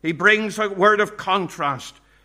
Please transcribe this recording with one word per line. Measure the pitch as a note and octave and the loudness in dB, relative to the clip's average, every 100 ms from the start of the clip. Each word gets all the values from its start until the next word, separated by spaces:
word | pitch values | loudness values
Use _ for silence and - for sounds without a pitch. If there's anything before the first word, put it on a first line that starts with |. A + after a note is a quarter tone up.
He | D#3+ | -6
brings | D#3 F#3 G#3+ A3 G#3 | 2 4 4 0 -4
a | G#3+ | -4
word | F#3+ G#3 G#3 | 2 4 4
of | G3+ - | 0 -4
contrast. | - G3 F3 - D3 C3 - _ _ _ | -2 -2 -2 -4 -4 -4 -10 _ _ _